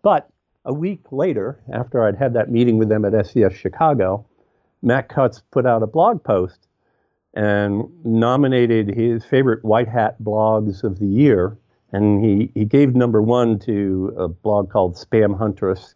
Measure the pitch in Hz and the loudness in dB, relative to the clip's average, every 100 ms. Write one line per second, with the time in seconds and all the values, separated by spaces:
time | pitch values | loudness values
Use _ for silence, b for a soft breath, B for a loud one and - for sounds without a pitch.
0 | 208 165 - _ _ _ - 143 180 190 | 2 0 -2 _ _ _ -10 -6 -6 -8
1 | _ 131 175 120 101 139 - 120 123 127 | _ -4 -2 -2 -6 -10 -12 -10 -4 0
2 | 107 98 135 120 107 120 123 110 110 107 | 0 0 -2 0 0 2 2 2 2 0
3 | 101 110 98 120 107 107 127 - 160 135 | 0 0 0 0 0 0 -10 -2 0 2
4 | 92 101 - _ _ _ _ _ 117 131 | -2 -4 -8 _ _ _ _ _ -2 -2
5 | - - 127 - _ 135 123 117 107 160 | -2 -2 -2 -2 _ -2 0 0 0 2
6 | 202 208 - 98 90 _ _ _ _ _ | 2 0 -2 -2 -2 _ _ _ _ _
7 | _ _ _ - 104 101 101 101 143 170 | _ _ _ -4 -2 0 -2 -4 -6 -10
8 | 143 113 117 131 139 127 120 113 101 104 | -2 0 2 2 2 2 2 0 -2 -2
9 | 117 117 - 131 131 113 110 110 113 117 | -2 -4 0 0 2 -2 0 0 0 -2
10 | 110 - 107 107 110 110 107 95 110 95 | -2 -4 -4 0 2 0 -2 -4 -8 -4
11 | 101 104 147 101 92 110 _ _ _ 98 | -2 2 4 4 0 -6 _ _ _ 0
12 | 104 101 110 101 117 - 107 139 143 127 | 2 2 2 0 -2 -4 0 2 2 2
13 | 120 110 110 123 117 107 107 101 101 95 | 2 2 2 2 2 0 -2 -4 -2 -2
14 | 95 113 90 85 107 104 95 107 92 87 | -4 -6 -8 -6 -2 -2 0 -2 -2 -4
15 | - 110 104 98 107 95 98 95 - | -2 2 2 0 -4 -4 -4 -4 -8